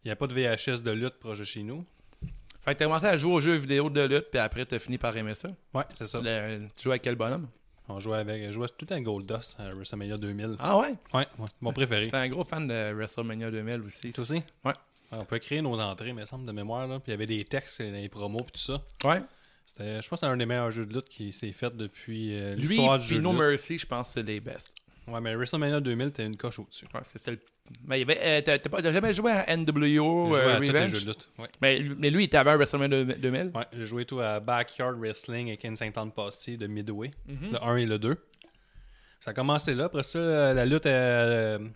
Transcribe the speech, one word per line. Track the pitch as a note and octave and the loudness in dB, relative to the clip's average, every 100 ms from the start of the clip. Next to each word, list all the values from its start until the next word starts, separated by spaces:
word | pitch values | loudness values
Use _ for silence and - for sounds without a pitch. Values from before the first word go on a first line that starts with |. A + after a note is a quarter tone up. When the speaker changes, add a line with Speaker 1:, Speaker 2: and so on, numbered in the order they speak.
| A2+ | -6
Speaker 1:
il | |
y | |
a | G#2+ | -4
pas | C#3 | -2
de | |
V | B2+ | 0
H | B2 A2 - | 2 0 0
S | A#2+ | -2
de | A#2 | -2
lutte | A2 B2 - | -2 -4 -6
proche | A#2 G#2 | -12 -10
de | |
chez | G2+ G#2+ | -8 -8
nous. | G#2 C#3+ F3 _ - _ - - - - | -8 -10 -14 _ -20 _ -12 -12 -16 -6
Speaker 2:
Fait | - C#3+ | -4 0
que | |
t'as | D3+ | 2
commencé | D#3+ G3+ | 4 4
à | E3 | 4
jouer | D#3+ | 4
aux | F3 | 4
jeux | D3 E3 | 4 2
vidéo | C3+ C#3 D3+ | 4 2 4
de | D3 | 2
lutte, | C#3 C#3+ D3 | 4 4 2
puis | C3 | 0
après | A2 A#2 B2+ | 0 -2 -4
t'as | A#2 | -4
fini | - B2 | -4 -2
par | A#2+ A2 | -2 -2
aimer | G#2+ | -6
ça. | G#2+ F3 F#3 _ | -6 -10 -12 _
Speaker 1:
Ouais, | C3+ C#3+ - | -6 -4 -8
c'est | A2 | -6
ça. | A#2+ | -4
Speaker 2:
Le, | A#2 A2 G#2+ G#2+ G#2 - | -2 -2 -4 -6 -10 -6
tu | |
jouais | C3 | -2
avec | B2+ | 0
quel | B2 A#2+ | 0 0
bonhomme ? | A2+ D#3 C3+ _ _ _ - | 0 -2 -6 _ _ _ -12
Speaker 1:
On | G2 | -8
jouait | G#2+ A2 | -4 -2
avec, | G#2 G#2+ G#2 | -2 -6 -6
je | |
jouais | G#2+ A#2+ | -6 -6
tout | - | -8
le | D#3 | -8
temps | F3+ | -6
Goldust | A2+ G2+ G2 A2 - - | -4 -4 -4 -6 -6 -10
à | G2 | -10
WrestleMania | F#2+ G2 G#2+ G2+ G#2 | -10 -8 -8 -6 -6
deux | G#2 | -4
mille. | G2+ A2 G#2 | -4 -6 -4
Speaker 2:
Ah | D3 G3+ | 2 4
ouais ? | C#4+ B3 - | 2 -4 -2
Speaker 1:
Ouais, | B2+ C#3+ - | -2 -2 -6
ouais. | A2 _ | -12 _
Mon | A#2+ | -6
préféré. | B2+ C3 G#2+ | -2 0 2
Speaker 2:
J'étais | A2 C3 | 0 -2
un | B2+ | -2
gros | C3 | -4
fan | - D#3+ C#3+ | -4 -4 -2
de | A#2 G#2+ | -2 -2
WrestleMania | G#2+ A2 - A#2 A2 A2+ | -4 -6 -6 -6 -4 -6
deux | A2 | -4
mille | A2 A#2+ | -4 -6
aussi. | G#2 - A#2+ | -8 -10 -8
Speaker 1:
Toi | A#2 | -6
aussi ? | A#2+ E3 D3+ _ | -4 -4 -6 _
Speaker 2:
Ouais. | C3 - _ _ _ | -6 -6 _ _ _
Speaker 1:
Ah, | A2+ | -12
on | G2 | -6
pouvait | A#2 | -6
créer | - D3 | -2 -2
nos | D3 A2+ | -2 -2
entrées, | G#2 F#2 A#2 | -4 -4 -8
mais | A#2+ G#2 | -10 -10
semble | C3 B2 | -10 -8
de | |
mémoire, | G#2 G2+ A#2+ C3 | -8 -6 -6 -6
là. | C3 | -8
Puis | B2+ | -6
il | |
y | G#2 | -6
avait | G#2+ | -2
des | A2 G2+ | -4 -2
textes | C3+ - - | -6 -6 -8
dans | A2 | -8
les | G2+ G2+ | -8 -10
promos | G#2+ G2+ A2 | -8 -6 -6
pis | A#2+ | -6
tout | - | -8
ça. | - C#3 - - | -6 -6 -8 -2
Speaker 2:
Ouais. | C3+ F3 C4 _ _ _ - | 0 0 -2 _ _ _ -20
Speaker 1:
C'était, | - G#2 G#2+ | -10 -8 -8
je | - | -8
pense | E3+ | -4
que | D3 | -2
c'est | |
un | B2+ | 0
des | A#2 | 0
meilleurs | B2 A#2 | 0 -2
jeux | A2+ G#2+ | -4 -6
de | |
lutte | A#2 - | -6 -8
qui | - G#2 | -12 -10
s'est | - G#2+ | -8 -10
fait | - A#2+ A#2 | -6 -8 -6
depuis, | G#2+ - - A2 A2 G#2 | -10 -10 -10 -6 -4 -4
euh, | G2+ G2+ | -4 -2
Speaker 2:
Lui | D3 | 2
Speaker 1:
l'histoire | A3 C3 C3+ | 6 6 6
du | A#2 | 4
Speaker 2:
puis | - | 2
Speaker 1:
jeu | |
de | |
Speaker 2:
No | E3+ | 4
Speaker 1:
lutte. | F3 | 4
Speaker 2:
Mercy, | D3+ C#3 - E3 | 4 2 -2 -8
je | - | -6
pense | A#2+ B2 | -6 -4
que | |
c'est | - | -6
les | A2 G#2 | -4 -6
best. | G#2+ - - - _ _ - | -8 -14 -16 -20 _ _ -10
Speaker 1:
Ouais, | A#2 | -6
mais | A#2 A2+ | -4 -2
WrestleMania | B2 D#3+ D3 D3 | -2 0 0 2
deux | C3 A#2 | 0 0
mille, | C#3 | -2
t'as | C#3 G#2+ | -2 -6
une | G#2+ | -4
coche | B2 A2 | -8 -8
au-dessus. | G2 - - | -14 -16 -12
Speaker 2:
Ouais, | - - | -12 -12
c'est, | A#2 | -12
c'est | - | -10
le, | A#2 _ _ - A#2 B2+ | -10 _ _ -20 -18 -2
mais | C3 | 0
il | B2 | 2
y | |
avait, | D#3 | 2
euh, | D#3+ D3+ | 4 4
t'as, | D3 C#3+ | 4 2
t'as | D3+ | 2
pas, | E3+ | 0
t'as | E3 | 2
jamais | E3+ A3 | 4 2
joué | G3 A3+ | 2 4
à | G#3 - | 2 2
N | E3 D#3+ | 2 2
W | D3 D3 D3+ | 4 6 6
O, | D3+ E3+ E3+ | 6 4 4
Speaker 1:
J'ai | D3 | 6
joué | |
Speaker 2:
euh, | C3 | 6
Speaker 1:
à | A2+ | 6
tous | |
les | G#2+ | 6
Speaker 2:
Revenge ? | C#3+ G3 | 4 4
Speaker 1:
jeux | G#2 | 0
de | G2+ | -4
lutte, | G#2+ - - | -8 -12 -16
ouais. | A#2 - | -18 2
Speaker 2:
Mais, | C3+ C3 D3 C#3+ | 4 4 0 2
mais | D3 | 4
lui, | D#3+ | 4
il | G3+ | 6
était | D3+ | 8
avant | C3+ D3+ | 8 8
WrestleMania | C#3+ C#3+ C#3 C3+ B2+ C3 | 6 4 4 4 2 0
deux | B2+ | 0
mille. | C3 F3+ | 0 -2
Speaker 1:
Ouais, | C#3+ A#2 | -4 -6
j'ai | A#2+ A2 | -8 -6
joué | A#2+ A#2+ | -4 -4
tout | C3 | -2
à | A2+ G#2+ | -2 0
Backyard | A2 A#2+ A#2+ - B2+ A#2+ | 0 0 0 -2 -4 -2
Wrestling | A2 G#2 - A#2+ A#2+ | -6 -6 -6 -6 -6
avec | G#2+ | -6
Ken | A#2 A2 | -8 -6
Saint-Anne | A2 G#2+ A2 | -6 -6 -6
Passy | A2 G2+ - - A#2 | -6 -6 -6 -10 -6
de | G#2 | -6
Midway, | G#2 G#2 G#2 B2+ - - | -4 -6 -6 -8 -10 -12
Speaker 2:
Mhm. | C#3 F#3 | -10 -6
Speaker 1:
le | B2+ | -2
un | A#2+ A#2+ | 2 2
et | A#2 | 4
le | G#2+ | 2
deux. | A2+ D#3+ _ _ - _ _ - - - _ _ | 2 0 _ _ -20 _ _ -20 -20 -20 _ _
Ça | - | -8
a | A2 | -2
commencé | C3+ D3+ D3+ B2+ | 0 2 2 0
là, | E3+ | 0
après | D3+ | -2
ça, | - E3 | -2 0
euh, | E3+ D#3 C#3 | 2 4 6
la | B2+ B2 | 6 4
lutte | D3+ C#3+ | 4 4
à | C3 B2+ A#2+ A#2 A#2 A2 G#2+ G#2+ | 4 6 4 4 4 2 -2 -6